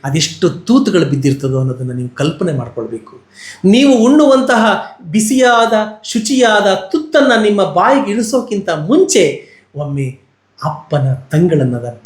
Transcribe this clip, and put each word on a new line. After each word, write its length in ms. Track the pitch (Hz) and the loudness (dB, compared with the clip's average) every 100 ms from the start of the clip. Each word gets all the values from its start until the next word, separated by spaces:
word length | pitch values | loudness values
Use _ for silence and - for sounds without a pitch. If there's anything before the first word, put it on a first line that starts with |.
ಅದೆಷ್ಟು 460 | 139 156 147 - 175 | -6 -4 -4 -2 -4
ತೂತುಗಳು 560 | 135 - 254 - 185 147 | -2 0 2 2 0 0
ಬಿದ್ದಿರ್ತದೋ 540 | 139 139 139 135 131 | 0 -2 -2 -2 -2
ಅನ್ನೋದನ್ನ 320 | 131 123 127 | -4 -4 -8
ನೀವು 240 | 123 123 - | -8 -10 -4
ಕಲ್ಪನೆ 380 | 147 165 180 | -4 -2 -4
ಮಾಡ್ಕೊಳ್ಬೇಕು. 760 | 139 117 - 110 117 - - _ - - - 185 | -4 -8 -10 -10 -12 -14 -20 _ -20 -20 -2 2
ನೀವು 320 | 233 277 254 | 4 6 4
ಉಣ್ಣುವಂತಹ 680 | 226 302 294 262 262 233 220 185 - - | 4 4 6 4 2 2 2 0 -6 -16
ಬಿಸಿಯಾದ, 720 | 165 196 214 262 247 233 226 220 214 - | -4 -2 0 2 4 4 2 0 -2 -10
ಶುಚಿಯಾದ 680 | - 233 220 262 233 208 202 | -8 -6 -2 2 2 2 2
ತುತ್ತನ್ನ 680 | 190 - 311 - 302 262 226 | -2 -2 -6 0 2 2 2
ನಿಮ್ಮ 200 | 214 202 | 2 0
ಬಾಯಿಗೆ 480 | 175 165 220 277 208 | 0 0 2 2 0
ಇಳಿಸೋಕ್ಕಿಂತ 580 | 214 214 262 233 202 190 | -4 -2 -4 -4 -6 -6
ಮುಂಚೆ 760 | 160 156 311 381 214 156 - - _ _ 143 | -6 0 0 2 2 0 -2 -14 _ _ -12
ಒಮ್ಮೆ 440 | 147 139 131 - _ _ _ _ | -8 -6 -6 -10 _ _ _ _
ಅಪ್ಪನ 500 | 151 - - 143 131 | -8 -8 -6 -2 -2
ತಂಗಳನ್ನದ 880 | 131 - 151 175 156 123 120 117 - | -4 -2 0 2 2 0 -4 -8 -6